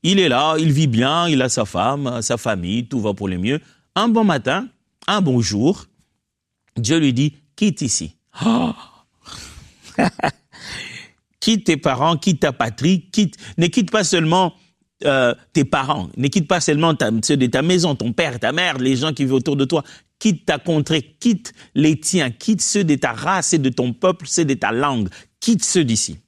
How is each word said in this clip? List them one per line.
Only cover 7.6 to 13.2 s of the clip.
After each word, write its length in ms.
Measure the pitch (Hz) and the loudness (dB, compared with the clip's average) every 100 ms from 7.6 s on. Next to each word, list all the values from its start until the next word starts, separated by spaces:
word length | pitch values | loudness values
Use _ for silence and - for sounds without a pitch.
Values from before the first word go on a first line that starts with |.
| 208 - | -2 0
ici. » 320 | 135 - 78 _ _ - 214 233 165 - - _ _ _ - - - - - _ - - | -4 -4 -6 _ _ -4 0 0 -2 -6 -16 _ _ _ -20 -20 -18 -20 -20 _ -12 -4
<gasps> 60 | 185 - - - _ - - - - - - _ _ _ | -4 -2 -6 -6 _ -20 -16 -14 -14 -16 -20 _ _ _
Quitte 260 | - 220 - | 0 0 0
tes 120 | 156 | 0
parents, 400 | 151 127 156 165 | 0 0 0 0
quitte 220 | - 160 | 0 0
ta 120 | 156 | 0
patrie, 580 | 127 117 110 151 185 - | 0 -4 0 0 0 0
quitte, 260 | - | 0